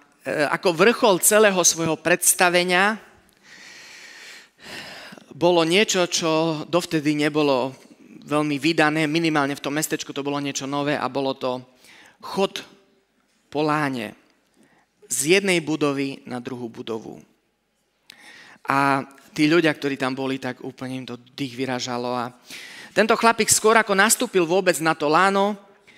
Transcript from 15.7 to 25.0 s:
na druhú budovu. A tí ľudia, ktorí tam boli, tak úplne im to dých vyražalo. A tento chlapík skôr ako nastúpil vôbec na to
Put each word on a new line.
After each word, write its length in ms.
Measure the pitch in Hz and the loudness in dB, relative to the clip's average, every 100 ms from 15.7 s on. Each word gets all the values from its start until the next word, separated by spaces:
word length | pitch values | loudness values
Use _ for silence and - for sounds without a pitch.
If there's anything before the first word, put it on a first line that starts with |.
| 156 147 139 135 - | -2 -2 -2 -4 -8
na 160 | - 123 | -10 -10
druhú 320 | 123 123 120 | -10 -10 -10
budovu. 480 | 123 113 110 107 - - _ _ _ _ _ _ _ - - - - - - - | -12 -10 -10 -10 -16 -20 _ _ _ _ _ _ _ -20 -20 -20 -20 -20 -10 -2
A 320 | 139 139 135 - - - 151 | 0 2 0 -4 -16 -12 0
tí 160 | 151 | 2
ľudia, 240 | 170 160 147 | 4 2 0
ktorí 240 | 143 135 | -4 -4
tam 160 | 131 131 | -4 -4
boli, 240 | 135 131 | -4 -4
tak 240 | 127 120 | -8 -10
úplne 400 | 135 - 127 131 | -12 -12 -12 -12
im 40 | 120 | -12
to 100 | 120 | -16
dých 400 | 120 - 135 120 | -16 -10 -8 -6
vyražalo. 560 | 131 123 127 123 123 123 | -6 -4 -6 -6 -4 -4
A 160 | 120 - - - - - - - | -6 -10 -20 -18 -18 -20 -4 0
tento 240 | 220 226 | 2 4
chlapík 320 | 233 226 208 | 2 2 2
skôr 240 | - 214 226 | 2 4 4
ako 160 | 208 | 4
nastúpil 560 | 190 214 - 247 190 165 | 4 4 2 0 0 2
vôbec 320 | 185 185 147 | 2 2 0
na 160 | 160 | -2
to 160 | 160 | 0